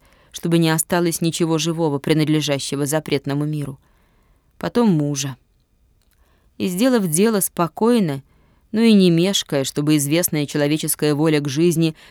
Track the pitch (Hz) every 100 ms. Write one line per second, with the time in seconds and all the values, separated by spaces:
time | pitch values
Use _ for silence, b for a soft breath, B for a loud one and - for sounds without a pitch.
0 | b b b - 175 165 160 160 - 175
1 | 170 165 170 - 165 160 160 165 165 139
2 | - 156 151 156 147 139 - 139 143 156
3 | - 139 139 143 151 151 139 139 _ _
4 | _ _ _ _ _ - 170 240 233 160
5 | 147 139 139 123 _ _ _ _ _ _
6 | _ _ _ _ _ - 202 180 262 247
7 | 185 156 220 208 - - 170 - 226 240
8 | 170 139 - _ _ _ _ 214 233 208
9 | 185 165 185 196 - 143 131 - 147 156
10 | 139 165 175 151 143 151 143 156 160 -
11 | 151 147 160 151 - 135 175 160 160 B
12 | B